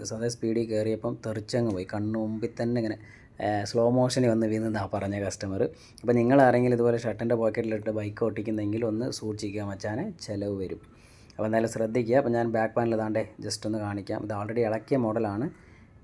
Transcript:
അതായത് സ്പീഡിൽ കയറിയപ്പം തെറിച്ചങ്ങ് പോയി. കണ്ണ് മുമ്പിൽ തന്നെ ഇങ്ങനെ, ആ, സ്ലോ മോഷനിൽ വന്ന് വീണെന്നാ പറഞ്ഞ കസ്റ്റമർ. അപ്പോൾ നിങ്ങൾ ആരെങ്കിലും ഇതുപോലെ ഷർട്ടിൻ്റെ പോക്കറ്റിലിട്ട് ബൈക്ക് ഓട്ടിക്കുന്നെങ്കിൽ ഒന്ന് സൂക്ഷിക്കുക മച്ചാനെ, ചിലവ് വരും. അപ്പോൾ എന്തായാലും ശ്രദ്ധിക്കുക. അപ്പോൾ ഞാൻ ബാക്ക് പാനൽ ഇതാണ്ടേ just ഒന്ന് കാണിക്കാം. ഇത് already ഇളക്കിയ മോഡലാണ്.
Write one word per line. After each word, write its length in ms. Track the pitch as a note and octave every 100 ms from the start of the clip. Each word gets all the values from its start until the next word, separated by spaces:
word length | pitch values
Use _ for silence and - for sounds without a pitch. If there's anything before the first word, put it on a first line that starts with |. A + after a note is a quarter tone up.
| -
അതായത് 300 | A2+ A#2 A#2
സ്പീഡിൽ 280 | A2+ A2+ A2+
കയറിയപ്പം 480 | G#2+ A2 A2 A#2+ B2 A#2
തെറിച്ചങ്ങ് 460 | A2 G#2+ B2 A#2 F#2
പോയി. 120 | F#2+
കണ്ണ് 240 | G#2 G#2 A2 G#2+
മുമ്പിൽ 300 | A2 A2+ -
തന്നെ 160 | A#2+ A#2+
ഇങ്ങനെ, 160 | A2 G#2 - - - - G#2
ആ, 80 | G#2 G2+
സ്ലോ 160 | A#2+ A#2 B2+
മോഷനിൽ 320 | B2+ B2+ B2 A2+
വന്ന് 180 | A2 A2
വീണെന്നാ 340 | A2 G#2+ G2 G#2
പറഞ്ഞ 280 | G2 G2+ G2
കസ്റ്റമർ. 360 | - G2+ F#2+ D3 - - -
അപ്പോൾ 140 | A2+ A#2+
നിങ്ങൾ 180 | A#2 C#3 C3
ആരെങ്കിലും 280 | A#2+ B2 A#2+
ഇതുപോലെ 200 | A#2+ A#2 A#2
ഷർട്ടിൻ്റെ 300 | G#2 A#2 A#2
പോക്കറ്റിലിട്ട് 500 | A2 A#2 A2 G#2+ G#2+ G#2+
ബൈക്ക് 220 | G#2 G#2 A2+
ഓട്ടിക്കുന്നെങ്കിൽ 540 | G#2+ A2+ G#2+ G2+ A2 A#2
ഒന്ന് 140 | G#2+ B2+ A#2
സൂക്ഷിക്കുക 500 | A2 G#2 G#2 G#2 G2+
മച്ചാനെ, 320 | G2 G#2+ A2 G#3+ E3+ -
ചിലവ് 300 | G2+ G2+ G2 F#2
വരും. 180 | - - - - - - -
അപ്പോൾ 100 | G#2+
എന്തായാലും 240 | A2+ A2+
ശ്രദ്ധിക്കുക. 420 | A2+ A2 B2 A2 C3
അപ്പോൾ 120 | B2 A#2
ഞാൻ 100 | A#2
ബാക്ക് 200 | A2+ A2 A#2+
പാനൽ 200 | A#2 A2+
ഇതാണ്ടേ 260 | A2 A2 G2+ - G#2
just 200 | - G#2+
ഒന്ന് 120 | A2 G#2
കാണിക്കാം. 340 | G2+ F#2+ A2 G#2+
ഇത് 80 | G#2
already 260 | G#2+ A#2+ A2
ഇളക്കിയ 300 | A2 A2 C3+ A2
മോഡലാണ്. 400 | A2+ A2 G2+ D#3+ - - - - -